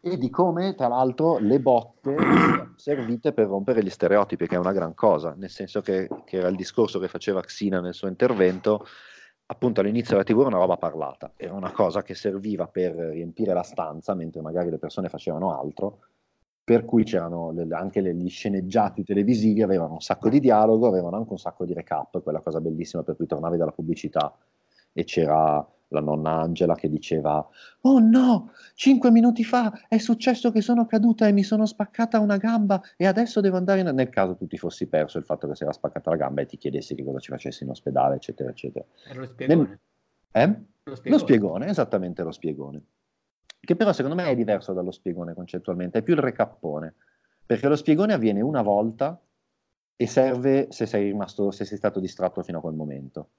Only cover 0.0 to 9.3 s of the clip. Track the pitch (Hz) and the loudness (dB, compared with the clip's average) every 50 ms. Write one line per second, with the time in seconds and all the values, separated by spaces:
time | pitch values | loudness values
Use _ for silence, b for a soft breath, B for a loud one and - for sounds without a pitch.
0 | - 180 185 131 131 - - - 175 180 165 170 185 196 190 - 131 120 120 127 | -4 -4 -4 -2 -4 -2 0 2 2 2 2 -2 -4 -4 -2 -2 -2 0 2 2
1 | 131 131 127 - 156 165 165 123 107 104 127 139 123 131 123 117 113 - _ _ | 2 0 2 2 2 2 2 2 2 2 2 4 4 4 4 4 2 -4 _ _
2 | _ 135 139 156 - - - - - - - - 120 - - _ - 139 147 135 | _ -4 0 2 4 6 6 6 6 4 2 0 -2 -10 -18 _ -4 -4 -2 -2
3 | 120 113 120 113 - 151 - - 110 98 98 98 98 135 123 113 104 95 - _ | -2 -4 -4 -2 -2 -2 2 2 0 2 0 -2 0 2 2 2 2 0 -2 _
4 | 95 85 98 104 98 - - - 87 82 90 87 90 92 98 95 85 82 78 - | 2 4 4 4 4 2 -2 -4 -2 -2 0 0 0 0 0 0 -2 -4 -4 2
5 | - 107 90 76 78 82 73 87 98 92 - - 98 90 - 104 95 - 95 95 | 4 4 4 2 0 -6 -8 -10 -14 -14 -12 -14 -14 -6 -6 -6 -2 0 -2 -2
6 | 95 - - - - - - 95 90 90 95 92 92 - - - 110 95 - 95 | -2 -4 -10 -12 -10 -6 -4 -2 0 0 -2 -2 -6 -4 0 0 0 0 0 -6
7 | 92 90 - 87 - - 98 95 - - - - 107 101 95 92 87 90 87 - | -6 -6 -8 -6 -4 -4 -4 -4 -4 -8 -10 -4 -4 -2 -2 -2 -4 -6 -10 -8
8 | - 95 92 - 120 123 120 101 92 92 92 92 - 107 107 104 B B B B | -8 -8 -2 0 0 0 4 4 2 2 2 0 0 0 0 0 B B B B
9 | B B B B B B | B B B B B B